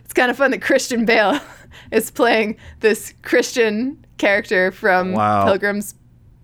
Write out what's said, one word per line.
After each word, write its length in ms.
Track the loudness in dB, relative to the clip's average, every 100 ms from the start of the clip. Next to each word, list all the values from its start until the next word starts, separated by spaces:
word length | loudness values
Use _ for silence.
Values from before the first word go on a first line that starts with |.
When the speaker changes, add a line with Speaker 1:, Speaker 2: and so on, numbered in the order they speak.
Speaker 1:
it's 100 | -6
kind 180 | -2 0
of 60 | 0
fun 140 | -2
that 100 | 0
Christian 440 | 0 0 0 -2 2
Bale 340 | 2 2 0 -6 -20 -20
<laughs> 260 | -20 -4
is 200 | -4 -4
playing 460 | 0 2 2 -2 -6 -16 -2
this 340 | -2 0 -6 -18
Christian 840 | -2 0 0 0 0 0 -4 -8 -18 -2
character 540 | 0 0 0 0 0
from 420 | 0 0 2 0
Speaker 2:
Wow. 320 | 0 2 2 2
Speaker 1:
Pilgrim's 500 | 2 -2 -4 -8 -14 _ _ -20 _